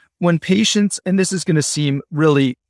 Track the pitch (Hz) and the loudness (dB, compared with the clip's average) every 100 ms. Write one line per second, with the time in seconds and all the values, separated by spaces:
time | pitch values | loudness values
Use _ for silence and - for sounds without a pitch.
0 | _ - 175 170 - 190 220 214 208 - | _ -4 0 0 0 0 0 0 0 -2
1 | 185 190 185 190 - 156 - 151 147 139 | -2 -2 0 -2 0 0 0 -2 -2 -4
2 | - 147 156 143 135 127 | -4 0 2 4 2 -2